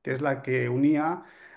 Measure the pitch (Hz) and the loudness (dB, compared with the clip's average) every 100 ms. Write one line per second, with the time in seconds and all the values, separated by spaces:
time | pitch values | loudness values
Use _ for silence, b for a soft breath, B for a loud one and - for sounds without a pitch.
0 | 135 131 143 135 131 131 123 127 143 151 | -6 -2 -2 -2 -2 -2 0 2 2 2
1 | 156 175 B B B | 0 -4 B B B